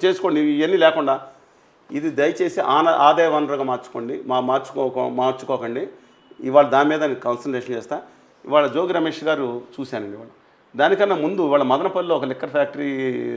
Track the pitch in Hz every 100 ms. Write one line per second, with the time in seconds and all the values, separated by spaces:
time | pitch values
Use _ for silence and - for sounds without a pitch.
0 | 185 185 185 151 151 147 160 190 160 160
1 | 139 131 - - _ _ _ _ - 139
2 | 160 135 151 170 180 190 127 143 165 139
3 | 143 160 165 151 143 139 131 123 - 120
4 | 117 127 123 127 127 135 - 143 131 127
5 | 127 123 131 131 - 127 117 123 202 -
6 | _ _ _ - 127 143 135 131 147 156
7 | 151 120 120 120 147 127 123 117 - 151
8 | - _ _ _ - 147 139 135 180 175
9 | 160 156 151 147 123 120 120 - 127 113
10 | 101 104 113 _ _ _ _ 123 156 196
11 | 202 175 156 190 151 143 127 135 185 185
12 | 175 151 135 131 147 143 143 143 143 135
13 | 131 120 120